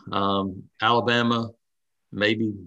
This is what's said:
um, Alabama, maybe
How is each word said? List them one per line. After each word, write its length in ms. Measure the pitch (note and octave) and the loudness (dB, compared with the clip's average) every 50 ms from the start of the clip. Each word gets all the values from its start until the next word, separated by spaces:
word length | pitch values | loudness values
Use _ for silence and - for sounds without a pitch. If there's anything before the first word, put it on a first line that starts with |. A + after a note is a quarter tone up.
| - - | -10 -6
um, 520 | G#2 G2+ G2 G2 G2 G2 G2 F#2+ F#2 G2 - - _ - | -4 -2 0 0 0 0 -2 -4 -6 -10 -14 -18 _ -2
Alabama, 680 | A2 A2+ A#2+ A#2 G#2 A#2+ A#2+ A#2+ A#2+ A#2 A#2 A#2 A#2 A2 - _ _ _ _ _ _ _ _ _ _ _ | 2 2 4 4 2 2 2 2 2 2 0 0 -2 -6 -10 _ _ _ _ _ _ _ _ _ _ _
maybe 420 | - G2+ G#2 G#2+ A2 G#2+ A2+ A2 G2+ G2 - | -4 0 0 2 2 0 -2 -4 -6 -8 -12